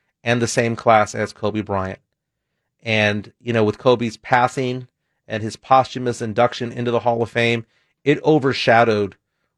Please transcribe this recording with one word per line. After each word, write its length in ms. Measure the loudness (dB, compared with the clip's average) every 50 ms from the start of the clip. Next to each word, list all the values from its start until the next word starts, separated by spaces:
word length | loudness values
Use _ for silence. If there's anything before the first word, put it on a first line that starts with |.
| _ _ _ _
and 200 | -4 -2 -2 0
the 60 | -2 -2
same 280 | 0 -2 -2 -2 -2
class 400 | -2 2 4 4 4 4 0 -2
as 160 | -6 -6 -6
Kobe 300 | -6 -6 -6 -4 -4 -4
Bryant. 380 | -4 -4 -4 -6 -6 -6 -10 -14 _ _ _ _ _ _ _ _ _ _ _ _ _ _ _ _ _
And, 480 | -2 0 2 2 2 0 -2 -6 -10 -18 _
you 140 | _ -2 0
know, 100 | 2 2
with 140 | 0 0 0
Kobe's 400 | 2 2 2 2 0 -4 -8 -10
passing 720 | _ 0 2 2 2 0 0 -4 -6 -6 -6 -8 -10 -16 _ _ _ _ _ _ _ -10
and 120 | -8 -8
his 140 | -6 -8 -10
posthumous 680 | -12 _ 2 4 4 4 0 -4 -6 -6 -6 -6 -6
induction 520 | -8 -4 0 0 0 0 -2 -6 -10 -10 -8
into 180 | -6 -4 -2
the 80 | -2 0
Hall 220 | 0 0 0 0
of 80 | -2 -4
Fame, 360 | -2 -2 0 0 0 -2 -6 -10 _ _ _ _ _ _ _
it 180 | 0 0 2 2
overshadowed 920 | 2 2 4 2 0 -2 0 2 4 4 6 4 4 2 0 -2 -4 -6 _ _ _ _ _ _ _ _